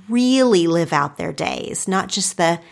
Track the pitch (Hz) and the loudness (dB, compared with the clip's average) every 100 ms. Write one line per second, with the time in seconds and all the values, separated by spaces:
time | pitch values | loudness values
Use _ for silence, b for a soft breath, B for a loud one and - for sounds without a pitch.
0 | 196 240 254 262 254 190 165 170 156 151 | -4 0 2 4 4 4 2 0 0 -2
1 | 143 - - 143 - - - - - 190 | -2 -6 -8 -6 -6 -6 -8 -8 -4 -4
2 | - 220 - - 170 208 B | -2 -4 -4 0 2 2 B